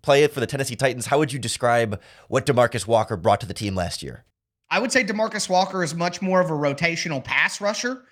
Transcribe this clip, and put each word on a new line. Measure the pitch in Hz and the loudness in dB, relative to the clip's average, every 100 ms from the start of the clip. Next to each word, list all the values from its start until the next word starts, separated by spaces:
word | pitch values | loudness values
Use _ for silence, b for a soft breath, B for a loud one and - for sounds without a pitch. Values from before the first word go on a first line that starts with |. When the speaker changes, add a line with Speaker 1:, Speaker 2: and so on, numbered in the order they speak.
Speaker 1:
play | - 143 | 2 4
it | 147 | 4
for | - | 2
the | 117 | -4
Tennessee | 135 135 120 | -2 -6 -2
Titans, | 135 123 113 | -2 -2 0
how | 143 | 2
would | 151 | 2
you | 135 | -2
describe | 117 - 120 120 113 107 b b b | -6 -2 2 2 2 -4 b b b
what | 131 131 | -2 2
DeMarcus | 123 120 117 104 | 4 4 2 2
Walker | 113 110 101 | 2 2 0
brought | 98 101 | 2 2
to | 87 | 0
the | |
team | 92 104 95 | -8 -4 -2
last | 85 - | -4 -6
year? | 67 58 _ _ _ _ _ | -12 -14 _ _ _ _ _
Speaker 2:
I | 175 | -2
would | 247 | 0
say | 269 | 0
DeMarcus | 214 214 220 214 - | 0 -2 -4 -4 0
Walker | 185 185 190 | 0 2 0
is | 165 | -4
much | 170 175 175 | -2 -4 -2
more | 190 185 | 0 2
of | 165 | 2
a | |
rotational | 151 143 139 170 165 170 143 | 0 -2 0 -2 -2 -4 -6
pass | - 131 175 - | -2 0 0 0
rusher | 202 214 240 254 b | -4 -2 -4 -6 b